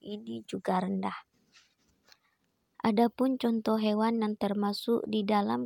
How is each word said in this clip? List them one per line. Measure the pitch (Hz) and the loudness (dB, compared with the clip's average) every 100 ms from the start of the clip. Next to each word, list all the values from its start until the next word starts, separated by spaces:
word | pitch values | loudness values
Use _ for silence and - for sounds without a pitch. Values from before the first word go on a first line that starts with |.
ini | - 208 226 226 | -12 -10 -10 -10
juga | 220 196 190 185 | -8 -6 -2 0
rendah. | 180 190 95 - - _ _ _ _ _ _ _ _ - _ _ _ _ _ - | 0 -2 -4 -6 -14 _ _ _ _ _ _ _ _ -20 _ _ _ _ _ -4
Adapun | 233 214 233 - 262 262 | 2 4 4 2 0 0
contoh | 233 226 220 220 | 0 0 0 2
hewan | 214 208 220 233 | 2 2 2 2
yang | 214 | 0
termasuk | 214 202 202 202 202 - 233 220 | 0 0 0 0 0 0 0 0
di | 214 | 0
dalam | 202 208 208 240 | 2 2 2 -2